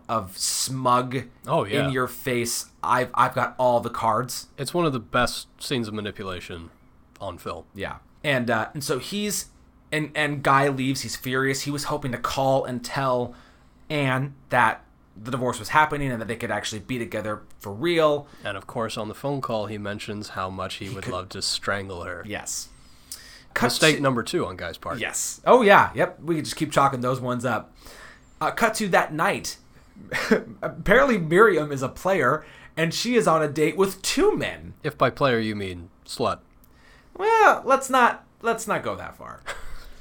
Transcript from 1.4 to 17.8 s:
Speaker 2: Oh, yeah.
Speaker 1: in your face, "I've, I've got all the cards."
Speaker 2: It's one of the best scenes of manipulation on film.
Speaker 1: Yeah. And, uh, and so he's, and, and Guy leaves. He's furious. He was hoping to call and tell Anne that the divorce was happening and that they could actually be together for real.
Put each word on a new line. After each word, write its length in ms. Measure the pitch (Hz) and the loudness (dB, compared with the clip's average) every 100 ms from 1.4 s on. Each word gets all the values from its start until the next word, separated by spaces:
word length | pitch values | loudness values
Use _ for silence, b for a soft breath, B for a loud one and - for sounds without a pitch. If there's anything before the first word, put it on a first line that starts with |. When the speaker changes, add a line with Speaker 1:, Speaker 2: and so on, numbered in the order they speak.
| 123 | -2
Speaker 2:
Oh, 160 | 156 | 0
yeah. 200 | 101 - | 0 0
Speaker 1:
in 80 | - | 0
your 140 | 131 123 | 0 -2
face, 580 | - 135 120 117 - - _ | -4 -2 -2 -2 -4 -8 _
"I've, 280 | - 123 123 | 0 0 2
I've 200 | - 127 | 2 2
got 180 | 127 120 - | 2 -2 2
all 200 | 127 120 | 2 2
the 120 | 120 | 0
cards." 560 | - 113 110 127 - - - | -2 0 0 -2 -8 -10 -10
Speaker 2:
It's 160 | 135 | -4
one 120 | 175 165 | 0 0
of 40 | |
the 80 | 131 | -2
best 480 | - 127 120 - - - | -2 0 0 -2 -12 -10
scenes 260 | - 131 107 | -4 -2 -2
of 60 | |
manipulation 800 | 107 101 92 95 90 - 87 82 - _ - _ - | -6 -6 -6 -8 -8 -10 -12 -14 -20 _ -20 _ -12
on 160 | 101 87 | -10 -10
film. 280 | 104 85 - | -10 -12 -12
Speaker 1:
Yeah. 220 | 98 85 - - - | -10 -10 -12 -18 -8
And, 260 | 151 131 117 | -2 0 0
uh, 200 | 110 107 | -2 -2
and 100 | 151 | -6
so 140 | - 131 | -4 -4
he's, 500 | - 208 208 - - - - - _ | -4 -6 -4 -4 -8 -16 -20 -20 _
and, 180 | 156 147 | -4 -4
and 260 | 147 147 147 | -2 -2 0
Guy 260 | 151 135 143 | 4 4 4
leaves. 340 | 131 131 135 | 2 -2 -2
He's 140 | 113 | -6
furious. 460 | - 131 131 135 135 | -8 -4 0 0 -2
He 80 | 143 | -4
was 120 | 143 | -4
hoping 260 | - 147 135 | -4 -4 -4
to 60 | 117 | -4
call 480 | - - 135 135 | -2 0 2 2
and 180 | - 120 | 0 -6
tell 520 | - - 135 123 120 B B B B _ - | -6 -2 0 0 -2 B B B B _ -4
Anne 440 | 151 135 131 139 - - | 0 2 0 -2 -8 0
that 340 | 127 110 - - _ _ | 4 4 2 -10 _ _
the 140 | - 110 | -16 -6
divorce 300 | 123 123 117 | -2 -2 -4
was 100 | 107 | 2
happening 420 | 156 151 147 139 | 4 4 2 -2
and 80 | 117 | -2
that 80 | 110 | -4
they 80 | 113 | -4
could 120 | 110 | -4
actually 300 | 104 - 110 | -4 -4 -8
be 180 | - 127 | -6 -6
together 460 | 113 110 104 107 - - | -4 -4 -4 -6 -10 -14
for 120 | 107 | -10
real. 540 | 104 | -4